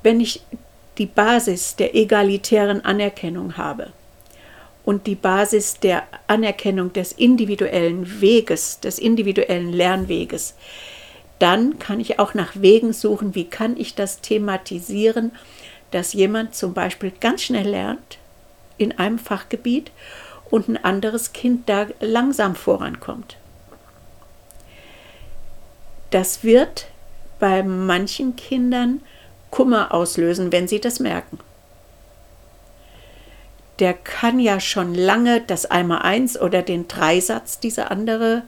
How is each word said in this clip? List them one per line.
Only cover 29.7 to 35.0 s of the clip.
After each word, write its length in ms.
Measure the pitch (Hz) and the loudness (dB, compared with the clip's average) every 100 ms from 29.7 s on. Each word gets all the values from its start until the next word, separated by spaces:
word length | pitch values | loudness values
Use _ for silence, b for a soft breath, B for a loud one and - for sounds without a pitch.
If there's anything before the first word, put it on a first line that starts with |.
| 226 - | 4 2
auslösen, 600 | 170 170 - 170 175 180 | 0 0 0 0 0 0
wenn 140 | 175 180 | 0 0
sie 120 | 208 | -2
das 220 | 240 240 | -2 -2
merken. 380 | 247 170 - - - - _ - - - - - - - - - - b b b b b b b b b - - | -4 -4 -8 -18 -18 -20 _ -20 -20 -20 -20 -20 -20 -20 -20 -20 -20 b b b b b b b b b -20 0
Der 140 | 185 | 0
kann 460 | 180 - - 233 254 | 0 -8 -2 0 2
ja 220 | 233 196 | 2 2
schon 340 | - 208 175 | -2 -2 -2
lange 460 | 175 | 2